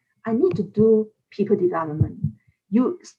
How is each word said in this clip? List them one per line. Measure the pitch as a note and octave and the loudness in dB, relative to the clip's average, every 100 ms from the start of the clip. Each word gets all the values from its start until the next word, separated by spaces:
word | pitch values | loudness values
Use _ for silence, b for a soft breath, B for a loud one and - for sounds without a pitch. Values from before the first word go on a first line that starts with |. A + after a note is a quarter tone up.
| _ _ | _ _
I | A3 | -6
need | A#3 F4+ - | 0 0 0
to | |
do | - G#3 A3 A3 G#3+ _ _ | -4 2 4 4 0 _ _
people | - G3+ G#3 | -6 -2 2
development. | F3+ E3+ D#3+ D#3 - - - - _ _ - | 0 -2 -4 -2 -2 -2 -8 -8 _ _ -2
You, | G3+ B3+ F4+ - | 0 0 -4 -12